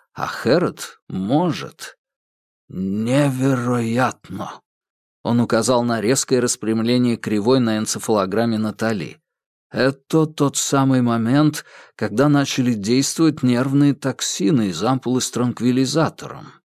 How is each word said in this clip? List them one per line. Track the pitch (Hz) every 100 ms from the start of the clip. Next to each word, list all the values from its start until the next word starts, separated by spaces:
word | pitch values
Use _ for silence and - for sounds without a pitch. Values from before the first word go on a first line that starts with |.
| _
а | - 69
Хэрот | - 117 160 156 78 - - -
может. | 95 98 147 180 95 69 - - - _ _ _ _ _ _ -
Невероятно!» | 180 190 214 123 139 147 127 135 127 120 120 113 117 123 - - 92 87 - _ _ _ _ _ _
Он | - 120
указал | 113 113 113 123
на | 120 113
резкое | 104 135 - 127
распрямление | 120 - 107 113 113 123 123 113
кривой | - 107 107 131
на | 117 107
энцефалограмме | 107 104 - 107 95 101 117 110
Натали. | 107 - 113 107 67 - _ _ _ _ _
«Это | 101 131 - - 160 156
тот | - 143 -
самый | - 143 135 131
момент, | 120 117 113 139 151 147 - - - -
когда | 104 107 147
начали | 143 135 - 123
действовать | 110 98 127 135 - 160 151
нервные | 127 120 135 139 143
токсины | 135 135 127 - - 190 135 101
из | 82
ампулы | 110 131 123 127
с | -
транквилизатором. | 120 123 - 120 127 131 147 147 - 120 - 101 -